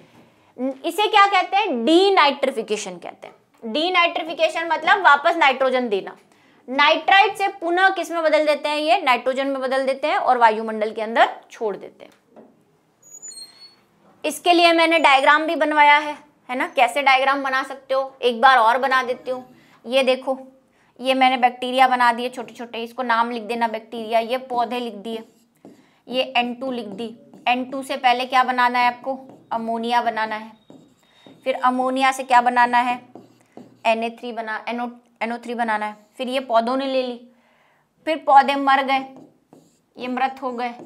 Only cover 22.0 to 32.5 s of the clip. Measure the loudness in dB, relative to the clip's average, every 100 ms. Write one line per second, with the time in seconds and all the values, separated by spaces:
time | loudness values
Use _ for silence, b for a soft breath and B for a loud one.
22 | 0 0 -4 -10 -14 -14 -14 -12 -12 -8
23 | -2 -2 -2 -6 -8 -4 -4 -6 -12 -12
24 | -4 -2 -2 -4 -4 -4 -4 -4 -8 -10
25 | -10 -12 -12 _ _ _ b b b b
26 | -8 -6 -4 -4 -4 -6 -8 -8 -10 -10
27 | -12 -14 -20 -8 -2 -2 -4 -8 -8 -2
28 | 0 0 0 0 2 2 0 2 0 -2
29 | -6 -10 -12 -20 _ -8 -6 -6 -2 0
30 | 0 -2 -4 -6 -12 -20 -20 -20 _ _
31 | b b b b -6 -2 0 0 -2 0
32 | 0 0 2 4 4